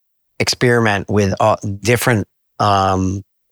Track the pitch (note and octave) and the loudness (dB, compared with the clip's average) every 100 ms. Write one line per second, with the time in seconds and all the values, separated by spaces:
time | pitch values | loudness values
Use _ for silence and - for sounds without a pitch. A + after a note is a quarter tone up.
0 | _ _ _ - A2+ - B2+ A#2+ A2 G2+ | _ _ _ -8 -6 0 2 2 2 -2
1 | - G#2 G2 F2+ A2 F#2 G#2+ G2+ - A#2+ | -2 0 0 0 0 0 -4 -6 -2 0
2 | C3 A2 - _ _ - G#2 G2 F#2+ F#2+ | 2 0 -2 _ _ -4 0 2 2 0
3 | F#2+ G2 - _ _ | -2 -6 -12 _ _